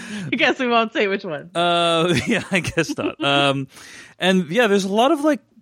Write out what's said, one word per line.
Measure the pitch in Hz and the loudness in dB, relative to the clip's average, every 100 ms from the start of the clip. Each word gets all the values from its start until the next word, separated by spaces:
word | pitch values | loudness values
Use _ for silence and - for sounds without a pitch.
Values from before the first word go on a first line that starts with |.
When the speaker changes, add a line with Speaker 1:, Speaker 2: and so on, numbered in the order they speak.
| - 208 175 | -12 -10 -6
Speaker 1:
I | 247 | 0
guess | 311 320 | 0 0
we | 247 | 0
won't | 233 226 | 0 0
say | 320 202 | 0 -2
which | 196 196 | -2 -6
one. | 143 170 | -10 -6
Speaker 2:
Uh, | 170 175 170 170 165 175 131 | -2 0 2 2 2 2 0
<laughs> | - | 0
yeah, | 190 - | -2 -2
I | 190 | -4
guess | 143 - 160 - | -2 -2 -4 -4
not. | - - | -6 -4
Um, | 139 143 139 139 135 - - - - - | 0 2 2 0 -4 -12 -20 -20 -20 -2
and | 180 190 160 | 2 2 2
yeah, | 208 226 | 2 2
there's | 202 190 | 2 2
a | |
lot | 208 262 | 2 2
of, | 311 302 | 2 2
like, | 277 _ _ | 0 _ _